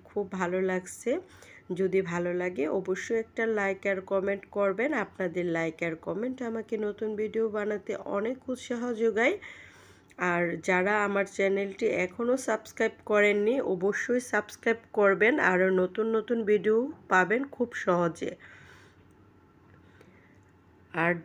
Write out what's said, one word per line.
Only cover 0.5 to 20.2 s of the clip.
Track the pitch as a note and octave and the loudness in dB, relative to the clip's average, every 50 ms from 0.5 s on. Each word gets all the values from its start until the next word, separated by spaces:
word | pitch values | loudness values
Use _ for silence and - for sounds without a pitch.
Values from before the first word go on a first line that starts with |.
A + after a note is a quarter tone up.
| F3+ F#3 | 0 0
লাগছে। | F#3+ F#3 F#3 F#3 F#3 - - - - A#3 C#4 F#4 - - - - - - - - - - F3+ | 0 0 0 -2 -4 -6 -12 -8 -4 -2 -2 -2 -4 -10 -20 -20 -20 -20 -20 -16 -10 -8 -4
যদি | E3+ F#3+ F#3 F3+ F#3+ | -2 0 0 2 0
ভালো | F#3 E3+ F3 F3 F3 F3 F3 | 0 0 -2 -2 -2 -2 -2
লাগে | F3+ F3+ F#3 F3+ B3 C#4+ D#4 | -2 -2 -2 -2 -2 -2 -2
অবশ্যই | - G3 F#3 F#3+ F#3+ F#3+ - - A#3 A3+ | -2 -2 -2 -2 -4 -4 -4 -4 -2 -2
একটা | A3 - - A#3 A3+ | -4 -4 -6 -4 -2
লাইক | A3+ A3 G#3 G3 G3 F#3+ G3 - | 0 0 0 0 0 -2 -2 -2
আর | G3+ G3 F#3+ | -2 -2 -2
কমেন্ট | F#3+ - G3 F#3+ F#3 G3 G3+ G3 - - | -4 -2 -2 -2 0 -2 -4 -4 -6 -8
করবেন। | - G3+ G3+ G3 F#3 G3 A#3+ D4+ D4+ | -2 0 0 0 0 0 -2 -2 0
আপনাদের | A#3 F#3+ - - - F#3+ F3 E3 F3+ F3 | -2 -4 -4 -6 -4 -4 -4 -2 -2 -2
লাইক | F3 E3 E3 E3 E3 D#3+ - | -2 -2 -2 -2 -2 -4 -4
আর | E3+ E3+ D#3+ | -4 -4 -4
কমেন্ট | D#3+ - E3+ E3 G3 A#3 C4 B3+ C4 | -6 -6 -6 -6 -4 -4 -6 -6 -6
আমাকে | B3 A#3 A3+ A3+ A3 - A3+ | -6 -6 -6 -6 -6 -6 -4
নতুন | G#3 G#3+ G#3 G3+ - A3+ G#3+ G#3+ | -4 -4 -4 -4 -4 -6 -6 -4
ভিডিও | G#3 G#3+ G#3+ - A3 A3 G#3+ | -4 -4 -4 -2 -2 -2 -2
বানাতে | G3+ G#3+ G#3 G#3+ G#3 G3 - - G#3 | -2 -2 -4 -2 -4 -6 -6 -6 -8
অনেক | - - - G3+ G3+ G#3 A#3 C4 C4 - C4 | -8 -6 -4 -4 -2 -2 -4 -6 -6 -8 -8
উৎসাহ | B3+ B3 - - B3 A#3 B3 B3 | -8 -8 -6 -6 -6 -4 -4 -4
যোগায়। | A#3 G#3+ A3+ A3+ G3 A3 A#3 D4 G4+ G#4 - - - - - - - - - - - - _ _ - - | -2 0 0 2 2 4 2 2 2 -2 -6 -14 -18 -18 -20 -20 -20 -20 -20 -20 -20 -20 _ _ -8 -2
আর | F3+ F3+ F3 F3 F3 E3+ F3 E3 | 0 0 2 2 2 0 -2 -4
যারা | - - F#3 F3+ F#3 G3+ G#3+ G#3 G#3 | 0 2 2 4 4 2 2 2 2
আমার | G3+ G3+ G3 G3 | 2 2 0 0
চ্যানেলটি | G3 - - G3 G3 G3 G3 G3+ G3 F#3+ - A#3 | -2 0 0 2 2 2 0 -2 -4 -4 -2 -2
এখনও | G#3 - F3 F3+ F3+ - - A#3 A#3+ B3+ | 0 0 0 -2 -2 -4 -4 0 0 0
সাবস্ক্রাইব | C4+ - B3+ A3 A3 - - - - A3+ A3 - - - | 0 0 -2 -2 -2 -4 -6 -4 -2 -2 -2 -2 -4 -2
করেননি | - G#3 G#3 G#3 G#3 G#3 G#3 G#3 A3 C4 C#4 | 2 4 6 6 6 4 4 4 2 2 2
অবশ্যই | - - F#3+ F3 F#3 G3+ G#3 - - - A#3+ B3 | 0 0 0 0 0 0 0 0 0 0 0 0
সাবস্ক্রাইব | B3 - - G#3 G#3 - - - - A#3 A3+ A3+ - - | 0 0 -2 -2 -2 -2 -8 -4 -2 -2 -2 -2 -4 -4
করবেন, | - G#3+ G3+ G3 F#3+ F3 G#3 A#3 D4 - | 2 4 6 6 6 6 6 4 4 4
আরও | A3+ F#3 F#3 F3+ F#3 F#3+ | 4 4 4 4 4 4
নতুন | F#3+ F#3 F#3 F3+ F#3 A3 A3 A3+ A3+ | 4 2 2 0 0 -2 -2 0 0
নতুন | A3 G#3+ - A#3+ A#3 | 0 0 0 -2 0
ভিডিও | A3 G3 G#3 G3+ - G#3+ A3 A3+ B3+ D4 D#4+ - - - | 2 2 2 2 4 2 2 2 2 -2 -6 -10 -4 2
পাবেন | G3 F#3 F3+ F3 G#3+ B3+ C#4 | 4 4 4 4 2 -2 -2
খুব | - - - A#3+ A#3+ - | -4 -4 -4 -4 -4 -4
সহজে। | - - G3 F3 F3 F3 E3+ D#3+ - - - - - - - - - - - - - - - _ _ - - - - - - _ - _ _ _ _ _ - - - - - - - - - - - | -4 0 2 2 2 2 0 -2 -4 -8 -8 -10 -10 -16 -20 -20 -20 -20 -20 -20 -20 -20 -20 _ _ -20 -20 -20 -20 -20 -20 _ -20 _ _ _ _ _ -20 -20 -20 -20 -20 -20 -20 -20 -20 -20 -20